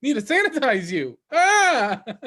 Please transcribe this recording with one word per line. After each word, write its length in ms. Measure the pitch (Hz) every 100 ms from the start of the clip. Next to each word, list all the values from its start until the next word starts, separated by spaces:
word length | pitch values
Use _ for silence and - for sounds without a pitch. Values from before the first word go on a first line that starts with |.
Need 140 | 254
to 80 | 269
sanitize 680 | 202 339 403 311 277 202 170
you. 280 | 180 135 113 _
Ah! 680 | 311 359 415 381 311 208 202 -
<laughs> 60 | 202